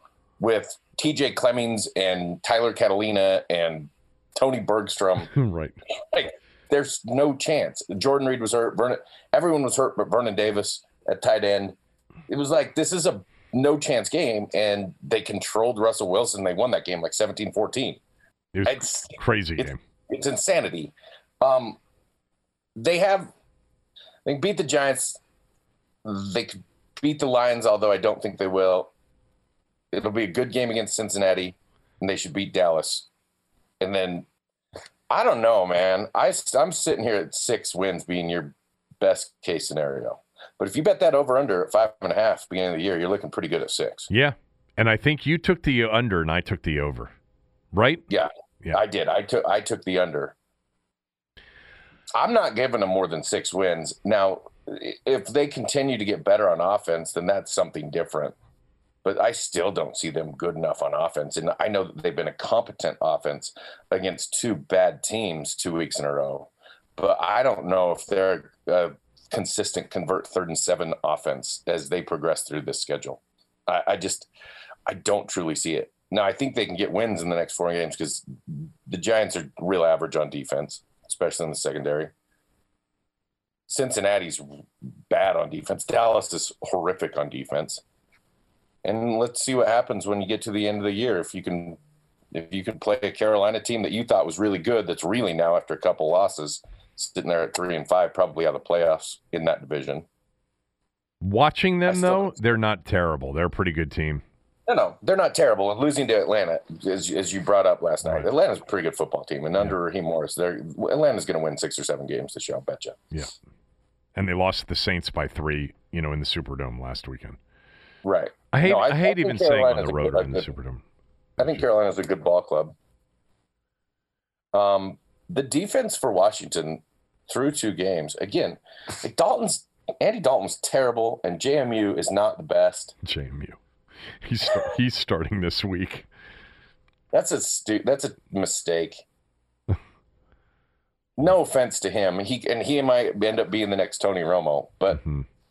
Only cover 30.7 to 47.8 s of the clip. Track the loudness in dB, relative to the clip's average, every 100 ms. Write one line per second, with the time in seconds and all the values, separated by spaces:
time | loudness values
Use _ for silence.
30.7 | -2 -2 -4 -4 0 2 2 -2 -8 _
31.7 | _ _ -6 -2 -2 -4 -4 -2 2 4
32.7 | 2 0 -6 -10 _ _ _ _ _ _
33.7 | -6 -2 0 -2 -4 -10 _ _ _ _
34.7 | -20 -20 _ -2 2 4 4 6 6 4
35.7 | 4 4 2 0 2 2 0 0 2 2
36.7 | 0 -2 0 0 0 -2 -4 -2 -2 -4
37.7 | -2 -2 -2 -4 -4 -2 -4 -6 -12 _
38.7 | _ _ 0 2 2 -2 _ -4 -4 -4
39.7 | -4 -4 -4 -6 -10 _ -20 -14 -6 -4
40.7 | 0 2 4 4 4 4 2 2 0 2
41.7 | 2 2 0 -2 2 2 0 -4 -4 -2
42.7 | -2 -2 0 0 -2 -4 -6 -2 -2 -2
43.7 | -4 -4 -6 -2 2 2 0 _ _ _
44.7 | 0 2 4 2 0 0 0 2 2 2
45.7 | 2 4 2 2 2 2 0 0 -4 -2
46.7 | 0 0 -4 -12 _ _ _ _ _ _
47.7 | 4